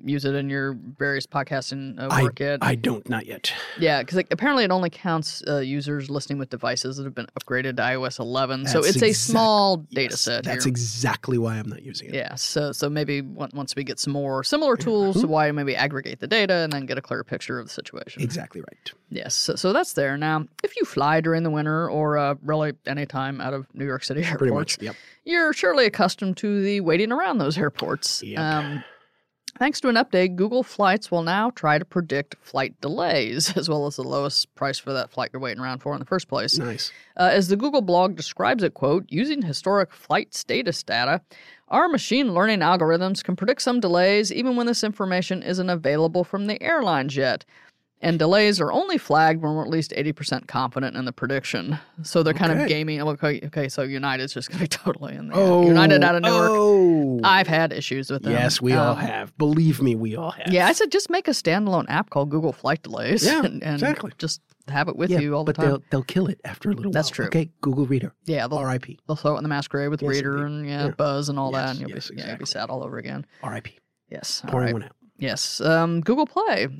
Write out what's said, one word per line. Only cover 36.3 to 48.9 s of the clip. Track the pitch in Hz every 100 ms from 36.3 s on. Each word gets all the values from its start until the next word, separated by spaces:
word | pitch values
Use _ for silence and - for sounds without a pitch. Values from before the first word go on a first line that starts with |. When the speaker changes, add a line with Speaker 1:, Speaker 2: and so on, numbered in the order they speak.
| - 113 165
Speaker 2:
Nice. | 120 110 - - - -
Speaker 1:
Uh, | 180
as | 196 180
the | 202
Google | 285 285
blog | 190 175 185
describes | 165 - - 202 254
it, | 175
quote, | - 135 170 -
"Using | 151 277 285
historic | 175 135 185 202 180
flight | - - 180 -
status | - - 123 247 -
data, | - 117 127 175 - - - - _
our | 254 349
machine | 277 - 254 262
learning | 175 214 208
algorithms | 160 180 160 165 185 196
can | -
predict | 180 196 -
some | 262 247
delays | 196 175 190 208 208
even | - 254
when | 240 240
this | 240
information | 214 208 190 180 175 185
isn't | - 185 180
available | 175 139 151 160 180
from | 175 196 202
the | 214
airlines | - 330 208 151 135 139
yet. | 131 107 - _ _ _ _ _
And | 165 165
delays | 160 202 208 196
are | 156
only | 262 392